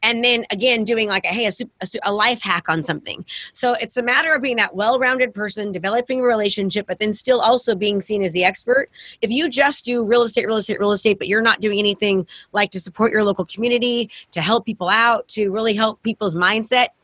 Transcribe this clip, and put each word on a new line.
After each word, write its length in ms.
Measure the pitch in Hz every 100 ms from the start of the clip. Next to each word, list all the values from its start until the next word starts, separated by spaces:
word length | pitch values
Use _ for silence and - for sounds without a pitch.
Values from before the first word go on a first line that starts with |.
And 200 | 220 233
then 220 | 240 240 -
again, 320 | 208 254 233
doing, 240 | 214 226 208
like, 180 | 196 170
a, 40 |
hey, 180 | 202 220
a 40 |
su-, 200 | - 240 -
a 60 | 190
su-, 100 | -
a 100 | 202
life 300 | 208 226 233
hack 260 | 196 175 -
on 140 | 160
something. 420 | 160 151 - - - - -
So 200 | - 247 226
it's 160 | 226 254
a 60 |
matter 280 | 240 262 320
of 120 | 302
being 140 | 262 233
that 180 | 202 185
well-rounded 580 | 220 254 254 254 247
person, 380 | 196 208 214 208
developing 480 | 180 190 233 247 254
a 40 |
relationship, 640 | 247 220 208 208 196 208 196
but 140 | 185
then 140 | 214
still 280 | 208 - 247
also 320 | 226 247 240
being 260 | 196 208 202
seen 220 | - 208
as 120 | 190
the 100 | 170
expert. 480 | 180 190 - 262 - - - -
If 80 | 214
you 180 | 247 339
just 360 | 254 277 285 -
do 200 | 240 208
real 160 | 240
estate, 240 | 233 233 -
real 120 | 220
estate, 220 | 208 214
real 120 | 202
estate, 260 | 202 220 196
but 100 | -
you're 140 | 208
not 200 | 226 202
doing 180 | 214 202
anything, 480 | 208 196 208 190 175 - -
like, 180 | 208 202
to 60 | 190
support 320 | 180 - 226
your 120 | 214
local 220 | 208 190 175
community, 680 | 196 240 240 247 240 226 - -
to 80 | -
help 260 | 160 233 226
people 200 | 214 180
out, 400 | 214 233 226 -
to 200 | 220 202
really 240 | 202 226
help 300 | 208 220 -
people's 320 | 226 208 202 165
mindset, 540 | 185 214 220 247 247 _